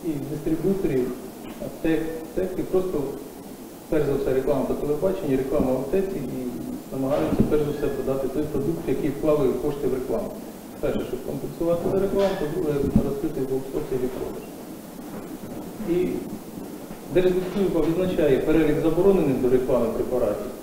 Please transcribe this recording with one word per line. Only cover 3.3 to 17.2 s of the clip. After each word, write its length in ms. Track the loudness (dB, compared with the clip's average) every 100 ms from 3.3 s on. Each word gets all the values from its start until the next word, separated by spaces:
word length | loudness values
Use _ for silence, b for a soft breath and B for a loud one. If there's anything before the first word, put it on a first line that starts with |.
| -14 -14 -14 -16 -16 -2
перш 160 | 2 2
за 80 |
все, 200 | 2 2
реклама 280 | 2 2 2 2
по 80 |
телебаченню, 640 | 0 0 2 2 0 0 0
реклама 340 | 2 2 2
в 40 | 0
аптеці, 420 | 0 0 0 -2
і 220 | -6 -6 -6 -6 -8 -10 -8 -4
намагаються, 480 | 0 0 2 4 4
перш 140 | 4
за 80 | 2
все, 160 | 0 -2
продати 400 | -2 -2 0 0
той 160 | -2
продукт, 360 | -2 0 0 -2 -2
який 220 | 0 0
вклали 400 | 0 2 4 4 2
кошти 240 | -2 0 -2
в 60 |
рекламу. 360 | -2 -2 -2 -2 -8 -12 -14 -14 -4
Перше, 220 | -2 -2 -4
щоб 120 | -6 -6
компенсувати 580 | -6 -6 -2 0 2 2
за 80 | 2
рекламу, 340 | 2 2 2 2
по-друге, 340 | -2 -2 0 2 4 4
наростити 440 | 2 -2 -4 -2
в 120 | -2
аутсорсингі 540 | -2 -2 -6 -4 -2 -2 -4
продаж. 280 | -8 -8 -12 -14 -14 -14 -14 -14 -12 -12 -12 -12 -12 -10 -12 -8 -2
І 180 | 0 0 -2 -6 -10 -12 -12 -12 -12 -12 -14 0
Держлікслужба 680 | 4